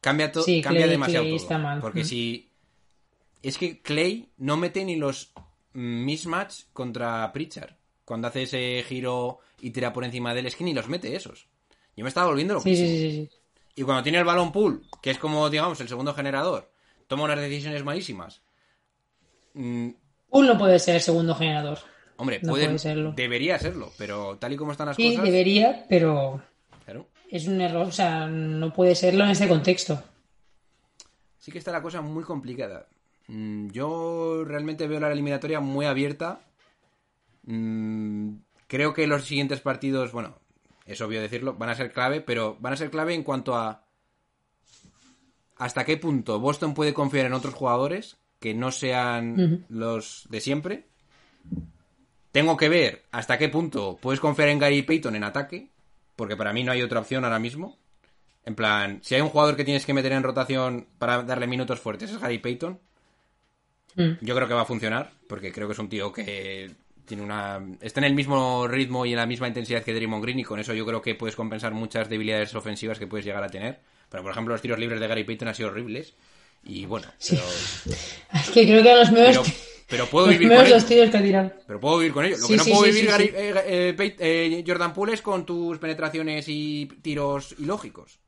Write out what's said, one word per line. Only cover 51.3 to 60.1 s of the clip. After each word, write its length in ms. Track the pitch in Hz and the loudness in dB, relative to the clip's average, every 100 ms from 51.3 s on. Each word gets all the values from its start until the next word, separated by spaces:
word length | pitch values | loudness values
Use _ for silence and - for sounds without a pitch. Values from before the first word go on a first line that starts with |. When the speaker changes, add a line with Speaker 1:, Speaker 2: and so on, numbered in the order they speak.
| _ - - - _ _ _ _ _ _ | _ -12 -12 -12 _ _ _ _ _ _
Speaker 1:
Tengo 260 | 135 156 156 | 0 2 2
que 120 | 151 | 2
ver 340 | 175 127 - _ | 4 2 -2 _
hasta 260 | 120 - 123 | -12 -4 0
qué 120 | 151 | 0
punto 480 | 147 165 127 98 92 | -2 -4 -4 -6 -6
puedes 180 | 123 135 | -4 -2
confiar 300 | 156 139 147 | -2 2 2
en 100 | 147 | 4
Gary 240 | 143 143 | 4 2
Payton 320 | 139 160 127 107 | 2 0 0 -4
en 80 | |
ataque, 460 | 104 131 143 180 269 _ _ _ _ - | -4 -4 -6 -10 -16 _ _ _ _ -10
porque 220 | 107 104 | -8 -4
para 160 | 107 | -2
mí 100 | 107 | -2
no 80 | 123 | -2
hay 100 | 127 | -2
otra 180 | 123 117 | -2 -4
opción 240 | 107 131 123 | -4 -4 -2
ahora 140 | 113 | -2
mismo. 380 | 120 139 180 - _ _ _ _ _ _ - | -4 -8 -14 -16 _ _ _ _ _ _ -12
En 100 | 107 | -2
plan, 440 | 110 104 101 98 | 0 0 -2 -6
si 120 | - 127 | -2 0
hay 60 | |
un 80 | 151 | 2
jugador 260 | 147 151 139 | 4 2 2
que 100 | 143 | 0
tienes 200 | 143 - | -2 0
que 80 | |
meter 180 | 139 131 | -2 0